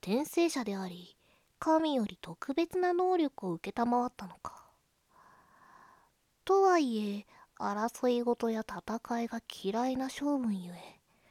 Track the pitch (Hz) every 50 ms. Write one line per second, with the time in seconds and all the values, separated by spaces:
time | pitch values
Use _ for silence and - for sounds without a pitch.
0 | - 175 202 262 302 - - 339 339 330 - 277 233 208 196 190 190 180 175 175
1 | 180 - - _ _ _ _ _ _ _ _ _ - 311 320 320 320 311 285 262
2 | 214 202 180 - - 175 165 - - - 269 - 339 339 - 370 359 359 349 349
3 | 370 370 370 339 311 269 - - - 185 170 165 - 190 - - 233 240 240 247
4 | 240 247 - - 202 180 - - _ - - - - - _ _ _ _ _ _
5 | _ _ _ - - - - - _ _ _ _ - - - - - - - -
6 | _ _ _ _ _ _ _ _ _ - 381 392 392 381 359 339 294 247 226 214
7 | 214 202 202 202 208 - - - - _ _ - 208 202 202 208 220 240 - -
8 | - 247 247 240 240 240 240 - 240 233 226 220 220 - 202 175 - - 214 233
9 | - - 240 233 233 226 - 226 - - - - - 190 208 226 247 262 262 254
10 | 262 269 - - 285 294 285 269 247 226 202 190 175 175 175 175 - - - _
11 | _ _ _ _ _ _